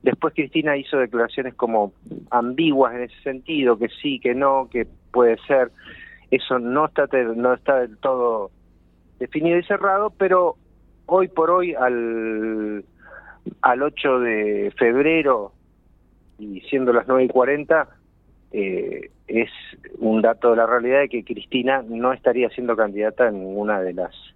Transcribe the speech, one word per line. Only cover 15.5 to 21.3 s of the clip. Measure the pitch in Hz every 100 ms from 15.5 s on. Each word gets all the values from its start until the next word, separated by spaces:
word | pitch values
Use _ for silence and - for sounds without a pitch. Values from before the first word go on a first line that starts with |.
| _ _ _ _ _ _ _ _ -
y | 104 98
siendo | - 135 123
las | 120 113
nueve | 131
y | 127
cuarenta, | 127 127 147 147 160 139 _ _ _ _ _ _
eh, | - 95 92 - - - _ -
es | 113 110 - - - - -
un | 110 110
dato | 110 117 120
de | 113
la | 113
realidad | 120 120 135
de | 143
que | 120
Cristina | -